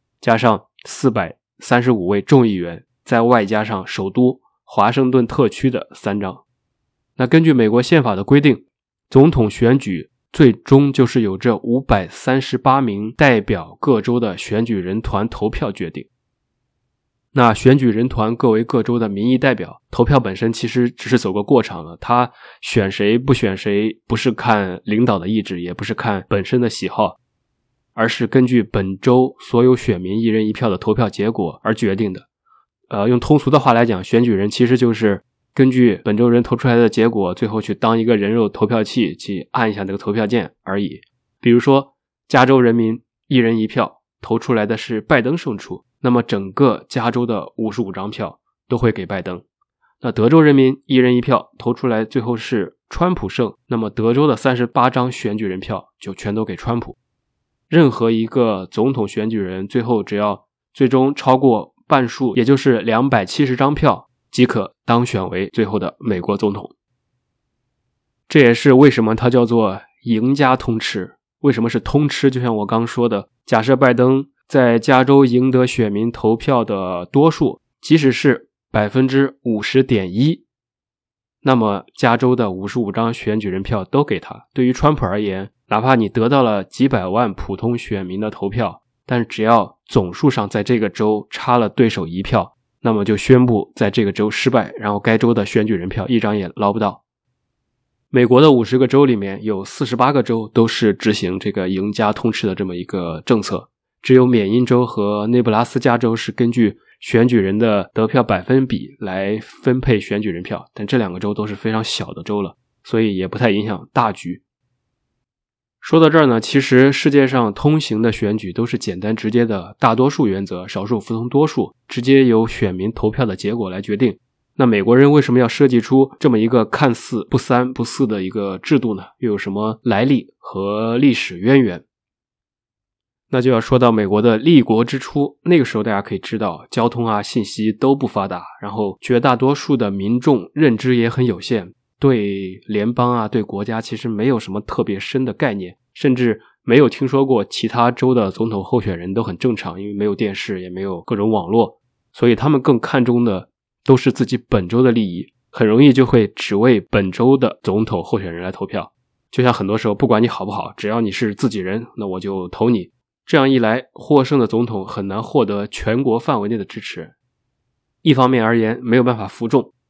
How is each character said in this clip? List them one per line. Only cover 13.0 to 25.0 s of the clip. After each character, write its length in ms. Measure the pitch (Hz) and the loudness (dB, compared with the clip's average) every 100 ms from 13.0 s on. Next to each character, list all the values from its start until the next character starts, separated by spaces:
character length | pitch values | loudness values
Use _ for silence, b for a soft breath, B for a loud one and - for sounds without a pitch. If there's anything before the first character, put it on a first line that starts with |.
| 107 | -8
代 280 | - 143 117 | 0 4 4
表 360 | 101 101 80 - | 0 -6 -6 -6
各 220 | - 123 | 0 0
州 180 | 143 120 | 2 -2
的 200 | 113 85 | -2 -6
选 260 | - 104 | -6 -4
举 120 | 113 104 | -2 -4
人 240 | 90 101 | -4 -6
团 260 | - 117 110 | -4 -4 -4
投 220 | - 107 | -4 -6
票 200 | - 127 | -4 -6
决 200 | 98 87 | -6 -10
定。 180 | 71 65 _ _ _ _ _ _ _ _ _ _ _ _ | -10 -18 _ _ _ _ _ _ _ _ _ _ _ _
那 200 | 139 120 | 2 2
选 240 | 107 127 135 | 4 4 4
举 140 | 127 | 4
人 180 | 107 127 | 0 -2
团 260 | 117 110 | -2 -4
各 160 | 120 127 | 0 0
为 140 | 110 | 0
各 180 | 113 127 | 0 -2
州 160 | 107 120 | -2 -2
的 100 | 110 | -2
民 200 | 101 113 | -2 0
意 80 | 127 | 2
代 180 | 135 | 0
表， 280 | 117 90 - _ | -2 -6 -14 _
投 120 | - | 0
票 160 | 117 139 | 2 2
本 160 | 101 | 0
身 180 | 95 113 | -4 -4
其 140 | 113 117 | -2 -4
实 240 | 127 120 | 0 0
只 180 | 120 - | -2 -2
是 100 | 123 | 0
走 140 | 104 | 0
个 100 | 95 | -4
过 200 | 104 131 | 2 2
场 220 | 107 82 | 2 -8
了， 120 | 78 85 | -16 -18
他 320 | - 120 123 B B B | -2 0 0 B B B
选 300 | - 120 95 | -4 -2 -2
谁 280 | - 104 120 | 0 0 0
不 160 | 131 | 2
选 220 | 127 107 95 | 0 0 -4
谁， 440 | 107 101 110 - _ | -2 -2 -2 -6 _
不 80 | 113 | -2
是 160 | 131 | -2
看 480 | 110 - 107 95 90 | -2 -2 0 -2 -6
领 200 | - 107 | -4 0